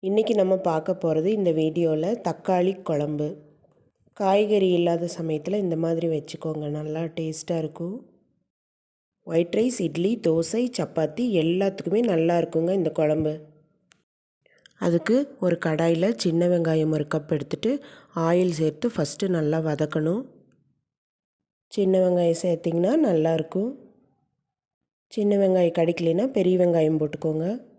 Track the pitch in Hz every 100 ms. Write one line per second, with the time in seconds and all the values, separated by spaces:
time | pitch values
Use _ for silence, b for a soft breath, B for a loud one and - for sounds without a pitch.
0 | 190 208 220 220 185 185 180 160 160 180
1 | 165 156 165 214 185 160 156 160 165 156
2 | 165 233 - 160 - 180 180 190 - 151
3 | 147 151 151 180 - _ _ _ _ _
4 | _ - 196 196 208 208 190 175 175 170
5 | 170 175 165 156 151 202 185 165 165 165
6 | 165 156 151 - 165 156 151 151 156 156
7 | 165 165 160 156 - 170 156 156 170 220
8 | - _ _ _ _ _ _ _ _ _
9 | _ _ - 170 170 208 240 240 170 147
10 | 180 233 170 160 165 220 247 - 151 -
11 | 156 - 240 190 160 175 196 196 - 202
12 | 240 170 165 170 160 160 165 190 175 165
13 | 151 156 156 156 - _ _ _ _ _
14 | _ _ _ _ _ b b _ 175 170
15 | 165 240 285 - 180 170 170 156 165 165
16 | 185 233 180 165 175 175 165 156 156 156
17 | 147 160 147 156 - - 220 277 B B
18 | B - 165 175 185 160 156 156 240 -
19 | 147 - 196 175 151 160 156 151 151 160
20 | 156 196 262 - _ _ _ _ _ _
21 | _ _ _ _ _ _ _ - 190 190
22 | 185 180 170 165 185 170 170 165 180 302
23 | 294 170 160 160 156 185 220 277 - _
24 | _ _ _ _ _ _ _ _ _ _
25 | _ - 202 202 196 185 175 170 165 170
26 | 165 165 254 240 180 185 180 170 156 160
27 | 151 151 160 156 165 240 -